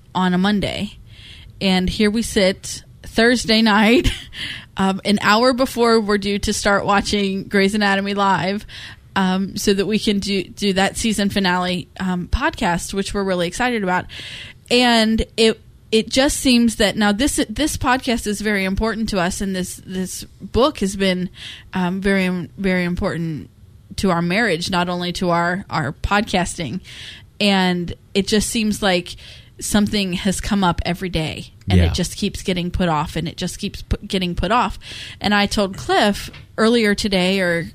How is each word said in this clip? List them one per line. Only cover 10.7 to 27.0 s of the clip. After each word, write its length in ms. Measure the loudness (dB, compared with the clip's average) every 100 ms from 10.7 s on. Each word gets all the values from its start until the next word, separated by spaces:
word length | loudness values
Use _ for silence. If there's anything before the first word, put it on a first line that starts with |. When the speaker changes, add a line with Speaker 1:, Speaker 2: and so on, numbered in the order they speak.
Speaker 1:
that 220 | 2 0 0
season 320 | -2 0 0
finale, 580 | 0 2 2 0 -4 -6 -6
um, 300 | -4 -4 -2
podcast, 640 | -2 -2 0 -2 -2 -4
which 220 | -6 -4
we're 100 | -4
really 240 | -2 0 -2
excited 340 | -2 -2 0
about. 220 | 0 -2 -4 -12 -14 -14 -16 -12 0
And 540 | 4 6 4 4 2 -2 2
it, 240 | 2 2 -6 -20 -2
it 180 | 0 2
just 280 | 2 2 2
seems 400 | 2 4 4 2
that 200 | 0 2
now 140 | 2
this, 340 | 2 0 0 -2
this 280 | -2 -4 -2
podcast 520 | 0 0 0 -4 -2
is 120 | -4
very 240 | -2 0
important 440 | 0 0 -2 -2 -2
to 100 | 0
us, 220 | -2 -2
and 160 | -4 -4
this, 260 | -6 -10
this 380 | -10 -6 -6 -8 -14 -16
book 380 | -4 2 2 2
has 160 | -4
been, 360 | 0 0 0 -4 -8 -18 -18 -8
um, 280 | -4 -2 -2
very, 280 | 0 2 0 -2 -6 -4
very 280 | 0 0
important 640 | 0 -2 -2 -4 -6 -6 -12 -20 -20 -20 -18 -2
to 140 | 0
our 120 | 2
marriage, 480 | 2 2 2 0 -2
not 180 | -2 -2
only 240 | -2 -4
to 160 | -2 0
our, 340 | 2 0 -2 -4
our 220 | -4 -4
podcasting. 880 | -4 0 0 0 -2 -2 -6 -8 -8 -12 -18